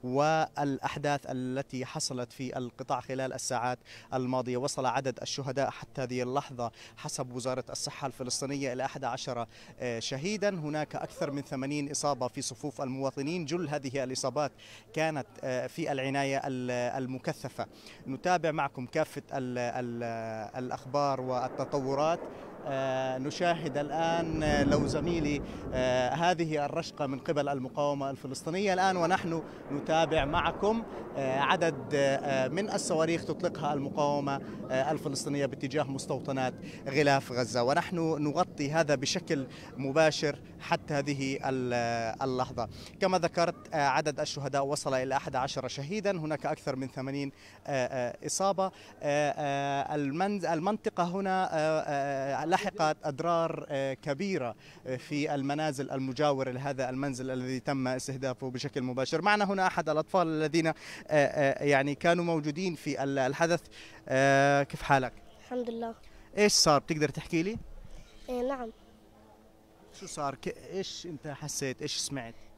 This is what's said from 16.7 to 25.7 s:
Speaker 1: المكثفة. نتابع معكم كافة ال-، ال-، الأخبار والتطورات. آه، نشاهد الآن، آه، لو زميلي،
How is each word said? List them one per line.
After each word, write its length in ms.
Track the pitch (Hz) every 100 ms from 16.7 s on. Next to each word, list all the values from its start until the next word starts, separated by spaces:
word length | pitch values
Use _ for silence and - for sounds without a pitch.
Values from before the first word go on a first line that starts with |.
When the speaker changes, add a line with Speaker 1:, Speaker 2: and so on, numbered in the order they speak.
Speaker 1:
المكثفة. 920 | 123 123 - 127 131 - 147 131 - 110 - - - -
نتابع 440 | 131 180 180 160
معكم 340 | 151 139 - 123
كافة 380 | 156 151 147 -
ال-، 240 | 139 127 123
ال-، 1000 | 120 123 123 117 117 113 113 110 104 131
الأخبار 580 | 127 120 131 143 143 131
والتطورات. 720 | 127 123 127 - 131 143 131 135 151 170 - - - - 151
آه، 520 | 135 135 131 131 131
نشاهد 600 | 135 151 175 165 156 139
الآن، 680 | 147 156 165 170 165 160
آه، 200 | 151 147
لو 240 | 139 147 139
زميلي، 540 | 156 156 170 147 143 - - -